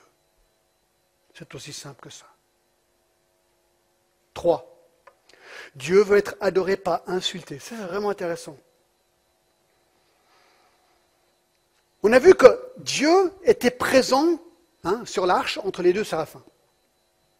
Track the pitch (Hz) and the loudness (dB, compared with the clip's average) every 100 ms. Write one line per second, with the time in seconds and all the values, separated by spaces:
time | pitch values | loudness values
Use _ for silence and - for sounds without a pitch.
0 | _ _ _ _ _ _ _ _ _ _ | _ _ _ _ _ _ _ _ _ _
1 | _ _ _ - 156 139 147 131 143 135 | _ _ _ -20 -20 -18 -18 -18 -18 -20
2 | 107 - - _ _ _ _ _ _ _ | -20 -20 -20 _ _ _ _ _ _ _
3 | _ _ _ _ _ _ _ _ _ _ | _ _ _ _ _ _ _ _ _ _
4 | _ _ _ - 175 151 - - _ _ | _ _ _ -4 -2 -2 -6 -20 _ _
5 | _ _ _ _ - - - 135 135 190 | _ _ _ _ -20 -20 -20 -16 0 2
6 | 202 202 196 - 196 185 180 190 - 175 | 4 2 0 -4 -2 -2 -2 -4 -4 -4
7 | - 180 - 180 - 143 - 233 190 196 | -4 -6 -6 -10 -12 -16 -16 -14 -10 -6
8 | 208 196 180 165 - 139 _ _ _ _ | -6 -6 -6 -8 -12 -20 _ _ _ _
9 | _ _ _ _ _ _ _ _ _ _ | _ _ _ _ _ _ _ _ _ _
10 | _ _ _ _ _ _ _ _ _ _ | _ _ _ _ _ _ _ _ _ _
11 | _ _ _ _ _ _ _ _ _ _ | _ _ _ _ _ _ _ _ _ _
12 | 202 247 330 - 254 - - - 131 - | 2 6 6 8 8 6 -2 -16 -10 -2
13 | 285 359 370 - 302 208 247 247 - 254 | 2 2 2 0 0 2 0 -2 0 2
14 | - 262 320 330 - _ _ _ 165 226 | 2 2 2 0 -6 _ _ _ -6 -6
15 | 202 - 185 208 269 - 190 - 175 185 | -6 -4 0 0 -2 -8 -8 -2 0 0
16 | 208 160 147 135 - _ _ _ _ _ | -2 -6 -8 -12 -20 _ _ _ _ _
17 | _ _ _ | _ _ _